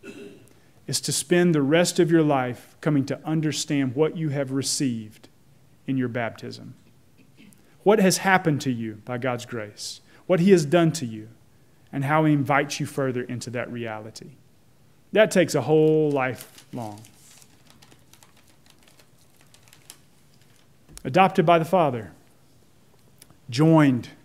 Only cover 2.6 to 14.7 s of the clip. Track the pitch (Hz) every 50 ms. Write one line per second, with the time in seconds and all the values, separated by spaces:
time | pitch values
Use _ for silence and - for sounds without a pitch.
2.6 | - - - _ - 170 151 139 131 - 135 - - 151 160 160 151 156 135 -
3.6 | - - 151 143 139 127 117 139 156 156 160 175 160 151 135 143 139 127 131 139
4.6 | 131 - - - 151 127 117 113 107 107 - - - - _ _ _ _ _ _
5.6 | _ _ _ _ _ - 135 131 127 120 113 123 117 110 - - - 117 113 117
6.6 | 113 117 120 _ _ _ _ _ _ _ _ _ _ _ _ _ - - - _
7.6 | _ _ _ _ - 185 214 220 190 190 165 - - 190 190 180 180 165 147 127
8.6 | - 135 123 117 113 110 107 107 - - 123 120 123 131 120 117 117 - 120 113
9.6 | 107 104 - - - - - - _ _ _ - _ - 180 170 170 196 196 175
10.6 | 156 135 160 175 170 160 - - 131 117 110 107 107 110 - _ _ _ _ _
11.6 | _ _ _ _ _ _ - 143 135 135 151 160 156 151 151 143 135 127 143 139
12.6 | 147 151 - - 147 - - - 139 131 120 123 120 - 123 120 - 120 117 123
13.6 | 117 - 120 120 117 113 110 107 107 113 - - - - 135 - _ _ _ _
14.6 | _ _